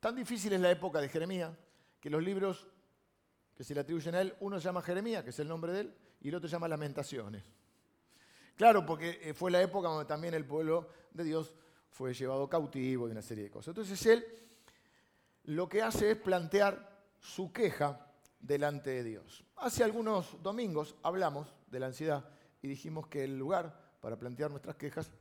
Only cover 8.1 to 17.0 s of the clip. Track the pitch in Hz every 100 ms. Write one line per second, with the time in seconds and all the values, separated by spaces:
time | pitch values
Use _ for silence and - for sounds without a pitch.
8.1 | _ - - - - 220 214 156 160 165
9.1 | 170 165 147 180 180 185 196 170 156 147
10.1 | 151 170 160 139 147 160 165 165 - -
11.1 | 156 165 160 156 - - _ _ - 131
12.1 | 123 127 135 139 165 147 139 131 131 117
13.1 | 110 104 110 101 107 - 175 202 190 226
14.1 | 233 233 - - - - _ _ _ _
15.1 | _ _ _ - 151 180 196 220 220 208
16.1 | 220 196 180 165 196 202 196 - -